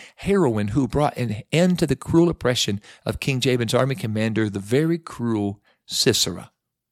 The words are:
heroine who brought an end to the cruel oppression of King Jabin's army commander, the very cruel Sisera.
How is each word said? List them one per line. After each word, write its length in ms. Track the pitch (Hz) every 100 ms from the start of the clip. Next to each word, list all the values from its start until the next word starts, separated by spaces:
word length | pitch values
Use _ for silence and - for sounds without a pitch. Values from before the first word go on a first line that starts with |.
| - -
heroine 520 | 185 196 143 107 104
who 180 | 120 127
brought 280 | 139 147 -
an 280 | 117 104 -
end 260 | 151 185 175
to 80 | 151
the 80 | -
cruel 340 | - 165 170
oppression 520 | - 123 120 - 101 - - -
of 160 | -
King 180 | - 131
Jabin's 340 | 127 123 113
army 220 | 120 131 131
commander, 540 | 113 107 113 107 107
the 100 | 98
very 380 | 101 131 160 170
cruel 640 | - - 117 107 101 101 _ _ -
Sisera. 640 | - 120 107 - 87 - _ _ _ _